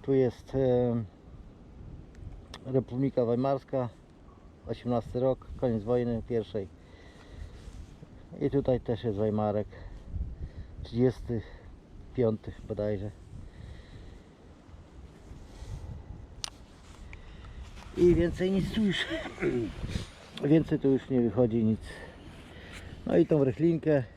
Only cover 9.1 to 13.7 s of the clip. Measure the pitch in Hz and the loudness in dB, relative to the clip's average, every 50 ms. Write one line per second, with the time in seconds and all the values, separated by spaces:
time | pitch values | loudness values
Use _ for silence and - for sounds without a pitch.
9.1 | 101 98 107 107 104 107 107 107 101 107 101 - - - - - - - - - | 0 2 2 2 2 2 2 2 2 0 -2 -4 -8 -14 -14 -14 -14 -14 -12 -8
10.1 | - - - - - - - - - - - - - - - - 113 117 123 127 | -6 -6 -6 -6 -6 -10 -10 -10 -10 -12 -14 -14 -12 -14 -12 -4 2 4 4 4
11.1 | 120 - - - 120 110 - - - - - - - - - - - - - - | 2 0 -6 -4 -4 -4 -4 -8 -16 -18 -18 -18 -20 -20 -20 -20 -18 -18 -18 -8
12.1 | - 127 120 113 110 107 - - - - - - 110 98 104 104 107 95 101 104 | 0 2 2 2 2 0 -6 -12 -14 -12 -8 -8 -4 -2 -2 -2 -2 -2 -4 -8
13.1 | - - - - - - - - - - - - | -10 -12 -18 -16 -16 -16 -16 -16 -16 -16 -16 -16